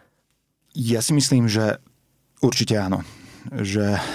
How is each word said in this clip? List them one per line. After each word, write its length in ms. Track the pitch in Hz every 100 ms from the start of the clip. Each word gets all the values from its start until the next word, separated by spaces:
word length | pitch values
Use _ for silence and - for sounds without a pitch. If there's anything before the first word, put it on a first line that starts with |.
| _ _ _ _ _ _ _
Ja 320 | 151 117 113 117
si 80 |
myslím, 320 | 147 131 131 117
že 320 | 107 107 - _ _ _ _ _ _
určite 320 | 127 120 113
áno. 320 | 107 95 95 - - - - 123
Že, 460 | 127 98 104 101 101
e, 40 | -